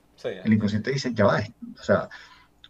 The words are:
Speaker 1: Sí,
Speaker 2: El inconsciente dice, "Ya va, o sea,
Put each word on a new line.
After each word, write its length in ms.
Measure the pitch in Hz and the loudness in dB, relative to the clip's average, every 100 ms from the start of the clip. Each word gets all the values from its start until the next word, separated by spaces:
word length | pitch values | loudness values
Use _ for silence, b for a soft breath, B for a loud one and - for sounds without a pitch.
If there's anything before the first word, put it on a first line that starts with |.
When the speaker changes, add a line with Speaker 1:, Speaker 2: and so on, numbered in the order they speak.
| _ _ | _ _
Speaker 1:
Sí, 140 | 123 92 | -10 -4
Speaker 2:
El 100 | 110 | 2
inconsciente 380 | 107 101 104 127 | 2 2 -2 -2
dice, 220 | 139 127 | -4 -2
"Ya 120 | 110 123 | 2 4
va, 180 | 160 107 - - - | 2 -2 -8 -18 -6
o 40 | |
sea, 260 | - - - B B B B _ - | 0 0 0 B B B B _ -20